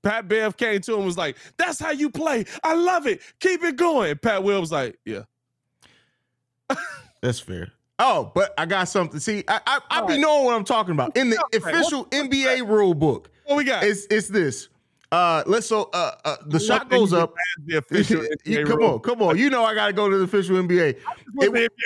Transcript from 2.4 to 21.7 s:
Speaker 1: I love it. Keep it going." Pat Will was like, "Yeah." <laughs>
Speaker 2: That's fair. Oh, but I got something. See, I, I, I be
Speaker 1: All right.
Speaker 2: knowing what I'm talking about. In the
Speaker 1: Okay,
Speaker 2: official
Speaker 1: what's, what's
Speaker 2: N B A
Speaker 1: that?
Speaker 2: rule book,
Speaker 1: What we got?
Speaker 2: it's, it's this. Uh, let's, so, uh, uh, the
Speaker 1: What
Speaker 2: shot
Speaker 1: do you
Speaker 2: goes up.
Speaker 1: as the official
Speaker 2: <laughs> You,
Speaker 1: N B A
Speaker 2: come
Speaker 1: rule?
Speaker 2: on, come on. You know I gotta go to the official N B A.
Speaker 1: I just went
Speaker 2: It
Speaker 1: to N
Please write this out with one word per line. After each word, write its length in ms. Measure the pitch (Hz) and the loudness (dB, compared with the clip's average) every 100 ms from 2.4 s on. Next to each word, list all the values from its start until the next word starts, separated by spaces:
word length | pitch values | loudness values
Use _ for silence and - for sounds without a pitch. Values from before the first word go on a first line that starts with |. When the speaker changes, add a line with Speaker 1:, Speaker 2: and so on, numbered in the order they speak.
| 190 - | -4 -4
Speaker 1:
I 120 | 320 | -2
love 340 | 330 349 349 285 | 2 2 2 0
it. 140 | 196 - _ | -4 -8 _
Keep 240 | 370 349 | -2 0
it 140 | 339 262 | -2 0
going." 400 | 349 294 175 147 | 2 2 0 0
Pat 260 | 226 202 | 0 0
Will 160 | 196 196 | 2 0
was 100 | 165 | 0
like, 280 | 156 123 - | -4 -4 -8
"Yeah." 160 | - 101 113 _ _ _ _ _ _ _ _ _ _ _ _ _ - | -10 -10 -12 _ _ _ _ _ _ _ _ _ _ _ _ _ -6
<laughs> 60 | 269 - - - _ | -6 -6 -16 -20 _
Speaker 2:
That's 180 | 123 117 | -4 -4
fair. 320 | - 87 90 _ _ - | -8 -12 -12 _ _ 0
Oh, 340 | 247 180 147 | 2 2 -2
but 180 | - 196 - | -2 -2 -2
I 80 | |
got 240 | 165 190 185 | -2 -2 0
something. 320 | 202 165 151 | -2 -2 -4
See, 240 | 220 208 - | -6 -4 -2
I, 140 | 220 | -2
I, 140 | - 269 - | 0 -2 -2
I 100 | 320 | -2
be 20 | |
Speaker 1:
All 60 | 349 | 0
right. 100 | 277 | 0
Speaker 2:
knowing 260 | 302 294 | 2 4
what 100 | 254 | 2
I'm 100 | 226 | 0
talking 260 | 196 233 185 | 0 -2 0
about. 240 | 151 123 | -2 0
In 140 | 240 254 | 0 2
the 120 | 220 | 0
Speaker 1:
Okay, 120 | - 220 | 0 -2
Speaker 2:
official 400 | 170 330 330 285 | 0 0 0 -2
Speaker 1:
what's, 120 | - | -2
what's 20 | 277 | -4
Speaker 2:
N 120 | 269 | 0
B 140 | 269 | 0
A 120 | 262 254 | 2 0
Speaker 1:
that? 60 | |
Speaker 2:
rule 280 | 220 214 196 | 2 4 4
book, 360 | 160 151 120 - _ | 4 0 0 -8 _
Speaker 1:
What 100 | - | -2
we 80 | 285 | 0
got? 200 | 269 214 | 2 0
Speaker 2:
it's, 240 | 202 202 - | 0 -2 0
it's 180 | 214 196 | -2 0
this. 400 | 196 151 120 - _ _ _ _ | 0 0 -4 -14 _ _ _ _
Uh, 300 | 170 170 160 - | 2 2 2 2
let's, 180 | 226 | 0
so, 240 | - 220 - | 2 -2 0
uh, 200 | 180 156 - | -2 -2 -4
uh, 120 | 151 143 | -8 -8
the 120 | 147 156 | -2 0
Speaker 1:
What 40 | |
Speaker 2:
shot 260 | 220 220 262 | 2 0 2
Speaker 1:
do 80 | |
you 60 | 254 | 4
Speaker 2:
goes 120 | 202 | 4
up. 180 | 180 165 | 2 0
Speaker 1:
as 340 | - 180 - | -4 -8 -8
the 120 | 147 160 | -4 -4
official 420 | - 180 202 170 | 0 0 2 0
Speaker 2:
<laughs> 0 | |
You, 60 | 151 | -2
Speaker 1:
N 80 | 151 | -8
B 100 | - 214 | -4 -2
A 60 | |
Speaker 2:
come 140 | - 233 | 0 2
Speaker 1:
rule? 160 | - | 2
Speaker 2:
on, 60 | 117 | 2
come 220 | 233 240 | -2 0
on. 160 | 190 165 | 2 4
You 100 | 277 | 2
know 160 | 254 | 2
I 80 | 220 | 0
gotta 180 | 214 208 | 0 -2
go 160 | 196 208 | 0 2
to 80 | |
the 80 | 196 | 2
official 320 | 185 202 180 185 | 2 0 2 0
N 100 | 180 | 2
B 120 | 180 | 2
A. 100 | 156 | 2
Speaker 1:
I 20 | |
just 80 | 127 - - - | -2 -10 -14 -12
went 220 | 269 - | 0 2
Speaker 2:
It 20 | 233 | 2
Speaker 1:
to 60 | |
N 60 | 233 | -2